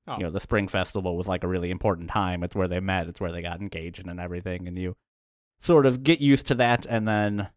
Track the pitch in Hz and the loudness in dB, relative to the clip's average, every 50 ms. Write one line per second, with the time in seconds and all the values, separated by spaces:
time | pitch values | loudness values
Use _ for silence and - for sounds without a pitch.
0 | _ - 139 101 95 82 82 95 - - - 104 104 92 - 95 92 - - 104 | _ -10 -8 -6 -6 -4 -6 -6 -4 -2 -2 0 0 0 -2 -2 -2 -2 -4 -4
1 | 92 92 87 87 90 98 92 90 - 90 92 90 87 87 92 92 - 110 95 85 | -4 -2 -2 -4 -2 -2 -2 -2 -2 -2 -2 -2 -2 -4 -4 -2 0 0 0 -2
2 | 85 82 - 110 98 90 90 87 87 87 - 104 92 90 90 90 95 95 95 92 | -4 -4 -2 0 0 0 0 -2 -4 -4 -2 -2 -2 0 -2 -2 -2 0 -2 -2
3 | 85 85 85 - 98 87 85 87 85 87 85 87 101 98 - 82 80 87 85 - | -2 -4 -6 -6 -6 -6 -6 -6 -8 -8 -8 -8 -8 -8 -8 -8 -10 -10 -12 -12
4 | 92 90 87 90 90 90 87 87 90 95 90 87 90 87 87 92 92 90 90 - | -12 -12 -10 -8 -8 -8 -6 -6 -6 -6 -6 -6 -6 -8 -6 -6 -6 -6 -6 -8
5 | _ _ _ _ _ _ _ _ _ _ _ _ - - 175 151 139 135 127 127 | _ _ _ _ _ _ _ _ _ _ _ _ 2 6 6 8 8 8 4 4
6 | 135 147 170 160 143 139 139 135 - - 139 120 123 120 120 117 - - 117 113 | 4 4 4 6 6 6 6 6 4 2 2 4 4 4 4 2 2 0 -2 0
7 | 107 110 107 107 104 104 104 104 101 98 - | 0 2 2 2 2 0 0 -2 -4 -6 -10